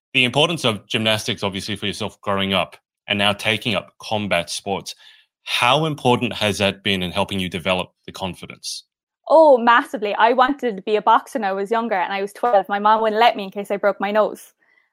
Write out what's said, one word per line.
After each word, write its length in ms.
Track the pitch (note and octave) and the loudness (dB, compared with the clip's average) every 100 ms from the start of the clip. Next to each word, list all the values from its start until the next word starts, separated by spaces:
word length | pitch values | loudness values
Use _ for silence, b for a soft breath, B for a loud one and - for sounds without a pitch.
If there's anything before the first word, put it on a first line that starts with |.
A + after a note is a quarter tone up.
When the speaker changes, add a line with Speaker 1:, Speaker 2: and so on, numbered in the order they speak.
| _ C3+ | _ -2
Speaker 1:
the 80 | |
importance 420 | B2 C#3 E3 F3 B2 | 0 2 0 0 -2
of 220 | G#2 - | -4 -4
gymnastics, 560 | A#2 A2 G#2+ - G2+ | -2 0 -2 -4 -6
obviously, 320 | G2+ F#2+ F#2 G2+ | -4 -6 -8 -6
for 100 | G#2 | -6
yourself 340 | F2 G2+ - | -6 -8 -8
growing 300 | - G2 F#2+ | -4 -2 0
up 260 | F#2+ E2 - _ _ - | 0 -2 -8 _ _ -6
and 120 | G#2 | 0
now 120 | G2+ | 0
taking 440 | G2+ G#2+ A2 B2 F#2 | 0 -2 -2 -2 -4
up 180 | - _ | -6 _
combat 500 | - G#2+ G#2 F2 E2 | -6 -4 -2 -2 -2
sports? 460 | - G2+ F#2+ - - b b b _ | -8 -6 -6 -8 -18 b b b _
How 420 | - - B2 C#3+ D#3+ | -8 0 2 2 0
important 480 | C#3+ B2+ A#2+ A#2 | -2 0 0 0
has 240 | F#2+ G#2+ F#2+ | -2 -2 0
that 240 | G2 F#2+ | -2 -2
been 220 | G#2+ F#2+ | -2 -2
in 80 | F2+ | -2
helping 280 | F2+ F#2+ G2 | -4 -4 -4
you 80 | F2+ | -4
develop 440 | F2+ F#2+ F#2 E2+ _ - | -4 -2 -2 -4 _ -18
the 40 | |
confidence? 720 | - F#2 E2 - - - - - _ _ _ - | -10 -10 -10 -16 -16 -14 -14 -16 _ _ _ 4
Speaker 2:
Oh, 320 | D4+ D#4 B3+ | 6 8 6
massively. 560 | A#3+ A#3+ - A3+ G#3 F#3+ | 6 4 2 -4 -4 2
I 180 | A3 | 2
wanted 440 | B3+ B3+ C#4+ B3 G3 | 4 2 0 -4 -6
to 40 | |
be 140 | A3 G#3 | -2 0
a 60 | |
boxer 340 | G#3+ A#3 - C4 | 4 2 2 -6
when 80 | G3+ | -4
I 80 | |
was 160 | G3 G3 | -4 -2
younger 240 | A3+ A3+ | -2 -2
and 180 | G3 F#3+ | -2 -4
I 120 | G3 | -4
was 100 | G3+ | -6
twelve. 340 | - A#3+ G#3 F#3+ | -4 2 2 0
My 120 | G3+ | 0
mom 220 | G#3 A3 | 2 4
wouldn't 180 | A3 G#3+ | 4 4
let 160 | A#3+ - | 4 2
me 80 | |
in 80 | F#3+ | -6
case 180 | G#3 G3+ | -8 -6
I 80 | G3+ | -2
broke 220 | G3+ F#3+ | 0 0
my 100 | G3+ | 0
nose. 420 | G#3+ G3+ - - _ _ _ _ | 0 0 -2 -16 _ _ _ _